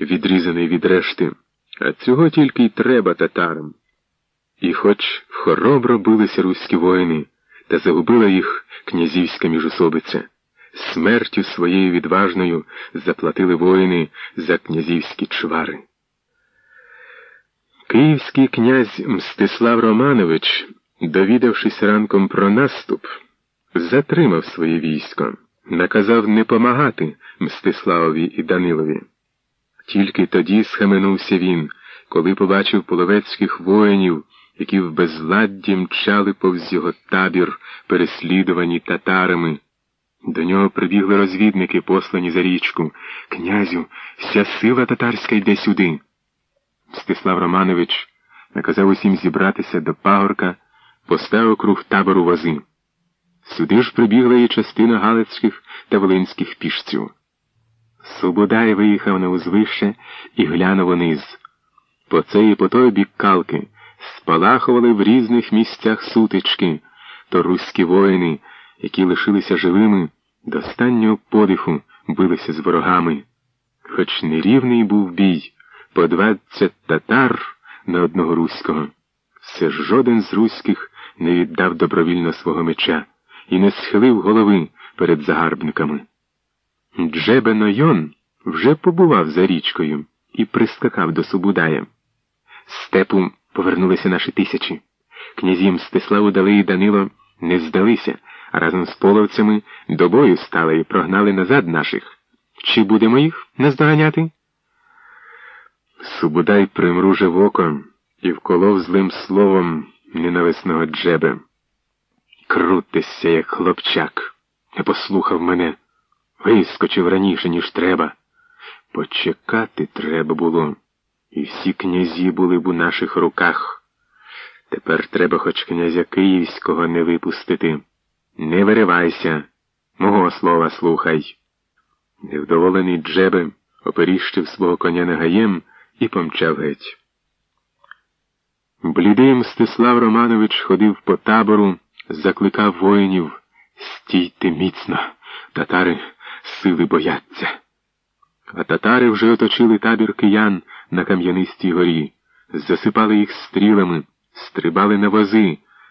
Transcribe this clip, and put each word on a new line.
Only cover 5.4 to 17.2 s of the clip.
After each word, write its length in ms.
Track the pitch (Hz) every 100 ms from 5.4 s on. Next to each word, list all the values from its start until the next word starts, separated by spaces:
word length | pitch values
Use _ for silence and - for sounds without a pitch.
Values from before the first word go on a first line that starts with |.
| - 80 117 139 120 117
билися 420 | 98 110 101 -
руські 340 | 92 92 - 90
воїни, 500 | 90 92 87 80 73 _ _ _ -
та 120 | 85
загубила 480 | - - 113 117 104
їх 380 | 92 85 - - - -
князівська 600 | 87 82 82 85 - 90
міжусобиця. 760 | 82 80 - 85 80 - - - _ _ _ _ - -
Смертю 500 | 87 85 117 - 104
своєю 480 | - - 87 95 92
відважною 760 | 87 76 92 98 90 90 82 - - -
заплатили 640 | 123 90 - 82 - 92 85
воїни 520 | 87 95 92 90 80 - - -
за 200 | 80 85
князівські 680 | - 80 78 85 - - -
чвари. 540 | - 80 82 78 - - _ _ _ _ _ _ _ _ _ _ - - -